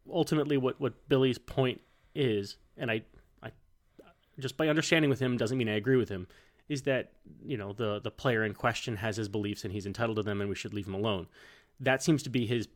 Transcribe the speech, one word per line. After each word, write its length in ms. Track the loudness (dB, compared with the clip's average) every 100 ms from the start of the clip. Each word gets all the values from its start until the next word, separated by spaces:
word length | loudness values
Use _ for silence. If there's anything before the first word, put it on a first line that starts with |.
| -4
ultimately 480 | 0 2 2 2 2
what, 220 | 2 0
what 280 | -4 -6 2
Billy's 280 | 4 4 2
point 420 | -4 0 0 -2 _ _ _
is, 440 | -2 0 0 -2 -12 _ -8
and 140 | -4
I, 120 | -2 -4 -20 _ _
I, 100 | -16 -16 _ _ _ -20 -20 _ _ -10
just 160 | -8 -2
by 100 | 2
understanding 420 | 2 4 4 6
with 100 | 4
him 160 | 0 0
doesn't 200 | 0 0
mean 120 | 0
I 60 | 0
agree 220 | 4 4
with 120 | 4
him, 180 | -4 -10 -18 _ _ -8
is 140 | -4
that, 280 | 0 -2 -2 _ -20 -18 -8
you 120 | -6
know, 160 | -6
the, 280 | -2 -2 -2
the 80 | -6
player 320 | -2 0 2
in 100 | 0 0
question 400 | -2 0 -4 -4
has 200 | -4 -4
his 120 | -4
beliefs 340 | -2 -4 -4
and 80 | -6
he's 120 | -6 -6
entitled 320 | -4 -2 0
to 60 |
them 180 | -2 -2
and 80 | -2
we 60 | -4
should 180 | -6
leave 140 | -6 -6
him 80 | -2
alone. 320 | -2 -2 -6 -16 -20 -20 _ _
That 220 | 0 0
seems 220 | 2 2
to 60 | 2
be 160 | -2 0
his, 200 | -2 -4